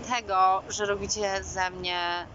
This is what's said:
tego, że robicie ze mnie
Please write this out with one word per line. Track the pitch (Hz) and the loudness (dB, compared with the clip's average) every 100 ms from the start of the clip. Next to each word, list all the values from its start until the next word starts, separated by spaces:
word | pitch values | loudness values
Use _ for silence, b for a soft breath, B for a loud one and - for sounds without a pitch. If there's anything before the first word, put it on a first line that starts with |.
| 220 | -4
tego, | 247 214 190 185 190 - | -4 0 4 6 4 0
że | 208 208 | -2 0
robicie | 202 196 214 202 196 | 0 -2 -2 0 0
ze | 190 190 185 | -4 -2 -2
mnie | 185 180 175 175 175 175 | -2 -4 -2 0 -2 -6